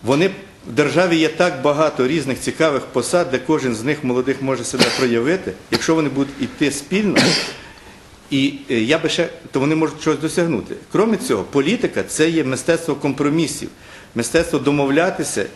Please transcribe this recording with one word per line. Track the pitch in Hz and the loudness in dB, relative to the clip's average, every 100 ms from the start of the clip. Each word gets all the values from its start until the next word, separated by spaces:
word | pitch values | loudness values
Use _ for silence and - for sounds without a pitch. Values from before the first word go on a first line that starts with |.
Вони, | 107 139 190 190 - - - | 2 2 2 0 -16 -20 -8
в | |
державі | 113 147 147 180 165 | 0 2 4 2 4
є | 156 | 2
так | 156 180 175 | 2 0 2
багато | 139 147 156 147 127 | 0 2 2 2 0
різних | 160 135 120 | 0 -2 -4
цікавих | - - 160 139 | -4 0 2 0
посад, | - - 120 180 170 | -2 -4 0 0 2
де | 123 - | -2 0
кожен | 156 131 110 | 0 0 -2
з | |
них | 120 147 | -2 -2
молодих | 127 123 127 131 | 0 0 0 -2
може | 135 131 | -2 -4
себе | 117 131 120 - | -4 0 2 2
проявити, | 131 117 123 185 190 90 - | 2 2 2 -2 -4 -10 -6
якщо | 117 - 165 | -4 0 2
вони | 147 | 2
будуть | 131 139 - | 0 -4 -4
йти | 123 - 143 | -8 0 -2
спільно, | 123 - 190 208 143 - 160 - - - - - - - - - | -2 -4 0 2 2 2 0 -4 -12 -18 -20 -20 -20 -20 -20 -4
і, | 139 139 139 - | 0 0 -2 -4
е, | 120 | -2
я | 110 156 | 2 2
би | 156 | 0
ще, | - 170 - - | -2 -2 -4 -6
то | 139 | -2
вони | 135 156 | 0 2
можуть | 156 151 | 0 -2
щось | - 147 | -2 0
досягнути. | 156 151 170 127 - - - | 0 0 0 0 -4 -12 -4
Крім | - 220 214 | 0 2 2
цього, | - 110 | 0 -2
політика — | 92 139 139 233 175 117 92 | 0 0 2 0 0 -2 -4
це | - 156 | 0 2
є | 165 | 2
мистецтво | 135 175 - 165 - 139 | 0 -2 0 0 0 -2
компромісів, | 147 135 147 156 156 - - - - - - - | -2 0 0 0 -2 -4 -10 -14 -20 -20 -10 -6
мистецтво | 117 - 170 147 | 0 0 2 0
домовлятися | 131 147 139 139 180 185 147 - 98 | 0 2 2 2 2 0 -6 -4 -6